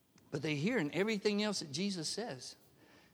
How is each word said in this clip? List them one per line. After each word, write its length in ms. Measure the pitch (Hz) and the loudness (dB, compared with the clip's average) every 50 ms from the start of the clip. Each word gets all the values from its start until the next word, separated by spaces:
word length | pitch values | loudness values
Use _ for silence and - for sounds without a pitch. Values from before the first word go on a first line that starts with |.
| _ _ - - - - | _ _ -20 -20 -10 -6
But 140 | - 147 135 | -4 -2 0
they're 80 | 156 | 0
hearing 400 | 151 143 147 214 262 - 156 143 - | 0 2 2 2 2 2 2 2 2
everything 480 | 165 196 220 220 202 - 214 208 202 | 2 2 2 2 2 2 2 2 2
else 180 | 214 214 190 - | 2 2 0 -2
that 120 | 180 151 | -4 -4
Jesus 360 | 131 160 196 202 190 175 151 - | -2 -2 0 0 0 -2 -4 -4
says. 480 | - 202 226 233 139 127 - - - - - - - - - - - - - - | -4 -4 -4 -4 -6 -8 -10 -12 -14 -16 -20 -20 -20 -20 -20 -20 -20 -20 -20 -20